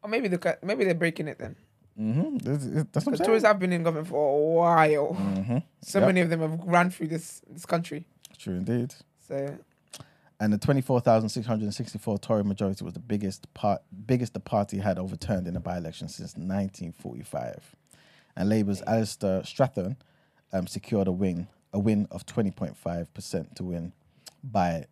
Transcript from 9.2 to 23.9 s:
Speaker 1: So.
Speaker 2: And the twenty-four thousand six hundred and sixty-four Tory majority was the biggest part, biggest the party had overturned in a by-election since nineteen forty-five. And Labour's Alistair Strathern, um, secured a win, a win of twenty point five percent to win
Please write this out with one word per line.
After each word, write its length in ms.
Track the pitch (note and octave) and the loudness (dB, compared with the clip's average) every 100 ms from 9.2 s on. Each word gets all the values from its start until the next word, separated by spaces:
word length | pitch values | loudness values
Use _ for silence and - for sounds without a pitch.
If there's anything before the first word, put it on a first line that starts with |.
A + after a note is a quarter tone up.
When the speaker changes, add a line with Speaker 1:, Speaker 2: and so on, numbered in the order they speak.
| _ | _
Speaker 1:
So. 300 | C#3 C#3 C#3+ - _ _ - - _ _ _ | -8 -6 -10 -18 _ _ -20 -20 _ _ _
Speaker 2:
And 120 | G#2+ | 0
the 60 | G#2 | 2
twenty-four 420 | - C#3 C3 B2+ | 2 2 4 2
thousand 280 | B2 A2+ A2 | 6 6 4
six 180 | B2+ A2+ | -4 -2
hundred 180 | A2 G#2+ | -2 -2
and 80 | |
sixty-four 440 | G2+ A2+ G#2 - G2+ | -4 -8 -6 -4 -4
Tory 240 | - A2+ | 0 0
majority 420 | G2+ G2 G2 G2 | 2 0 -2 -2
was 80 | F2 | -8
the 60 | F2 | -10
biggest 520 | - G#2 G2+ F#2+ - | -6 -4 -4 -6 -16
part, 280 | - G#2+ G2 _ F#2 G#2 | -4 -2 -2 _ -18 0
biggest 280 | B2+ A#2+ | 0 0
the 60 | - | -6
party 380 | - A2 G2+ G2+ | -2 0 0 -2
had 200 | G2+ F2+ | -2 -2
overturned 480 | F#2+ F#2+ - G2+ F2+ | -4 -8 -4 -2 -2
in 80 | F2 | -6
a 40 | |
by-election 480 | F2 F2 D#2+ - E2+ | -6 -6 -6 -10 -14
since 280 | - E2 - | -12 -12 -10
nineteen 540 | F2+ G2 G2 - E2+ | -4 -2 -4 -6 -12
forty-five. 840 | - - A#1+ - C#2+ A#1+ - - _ _ - _ _ _ - | -10 -12 -12 -10 -8 -8 -10 -18 _ _ -20 _ _ _ -2
And 120 | F#2+ | 2
Labour's 340 | A2 G2+ G2 - | 2 2 -2 0
Alistair 560 | A2+ A2 - G2+ F#2+ | 0 0 -2 0 0
Strathern, 540 | - - C3 - F2+ C3 _ _ _ _ _ | -4 0 0 0 -6 -6 _ _ _ _ _
um, 140 | F#2+ F2+ | -6 -4
secured 400 | F#2+ - G#2+ F#2+ | -8 -2 0 2
a 60 | |
win, 340 | F2+ G2 F2 G2 _ _ | 2 0 0 -6 _ _
a 60 | G2+ | -2
win 300 | G#2 G#2+ G2+ | 2 2 0
of 160 | F#2 - | -6 -8
twenty 240 | - G#2 | -2 -2
point 260 | - F2 - | -2 -8 -6
five 380 | - E2+ E2+ | -6 -6 -6
percent 400 | - - F#2+ D#2 - | -12 -6 -6 -6 -10
to 80 | |
win 280 | F2+ F2 E2+ | -6 -6 -8